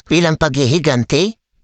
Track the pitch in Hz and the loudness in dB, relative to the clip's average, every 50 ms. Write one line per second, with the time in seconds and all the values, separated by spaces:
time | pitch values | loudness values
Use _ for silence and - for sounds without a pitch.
0 | - - 151 170 170 160 156 - 165 147 131 143 139 117 147 180 143 151 131 123 | -2 -2 0 2 2 0 0 0 -2 -2 0 0 0 0 0 0 0 0 0 0
1 | 113 - 139 143 180 220 226 - _ _ _ _ | 0 0 0 0 0 -2 -4 -10 _ _ _ _